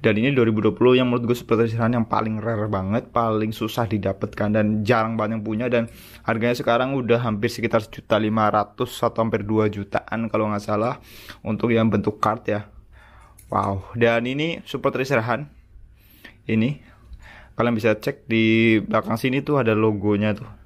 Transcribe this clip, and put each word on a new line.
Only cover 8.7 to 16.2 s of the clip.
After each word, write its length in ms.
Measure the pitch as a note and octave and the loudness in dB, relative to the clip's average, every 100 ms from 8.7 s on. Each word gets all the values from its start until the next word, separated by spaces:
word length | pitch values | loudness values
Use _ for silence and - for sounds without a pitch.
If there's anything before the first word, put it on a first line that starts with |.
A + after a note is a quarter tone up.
| - B2 - | -4 -6 -2
atau 240 | A#2 - | -2 0
hampir 160 | A2+ G#2+ | -2 -2
dua 320 | G#2 G#2+ G#2+ | 0 2 2
jutaan 560 | G2 G2+ - - A2 A2+ | -2 -6 -6 -4 -6 -4
kalau 240 | A2 A2 | -2 -2
nggak 80 | G#2 | -2
salah 400 | G#2 G#2 A2+ C3+ - - - - | -2 -2 -2 -6 -14 -20 -20 -14
untuk 320 | - G#2+ A#2+ | -6 -2 0
yang 160 | A2+ A2+ | 2 2
bentuk 320 | G#2+ G2+ - | 2 -2 0
card 240 | G#2+ A2+ | -2 -2
ya. 240 | - G#2 G#2 - - - - - - - - | -4 -6 -6 -20 -20 -20 -20 -20 -20 -20 -6
Wow, 320 | G2 G2+ G2 - | -2 -2 -4 -8
dan 320 | A#2 A#2 A#2 | 0 2 2
ini 400 | A#2+ C#3 D#3+ E3 | 0 -2 -4 -6
Super 240 | - C3 C3+ | -8 -4 -2
Treasure 320 | C3 - C3+ | -2 0 0
Hunt. 240 | A2+ A#2 D3 - - - - - - - | 0 -4 -6 -16 -20 -20 -20 -20 -20 -20